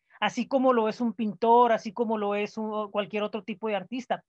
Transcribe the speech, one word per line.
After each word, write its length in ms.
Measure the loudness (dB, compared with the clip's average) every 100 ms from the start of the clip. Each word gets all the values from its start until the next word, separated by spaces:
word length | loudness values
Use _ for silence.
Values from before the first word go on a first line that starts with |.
| _ -4
así 280 | -4 -2 -2
como 260 | 2 4
lo 140 | 4 2
es 120 | 0
un 120 | -4
pintor, 580 | -2 -6 0 4 6 6
así 200 | 4 -2
como 240 | -4 -2 -2
lo 180 | -2 -2
es 220 | -4 -6
un, 340 | -6 -6 -4
cualquier 320 | -6 -4 -4
otro 200 | -4 -6
tipo 240 | -8 -8 -4
de 80 | -4
artista, 480 | -4 -10 -6 -6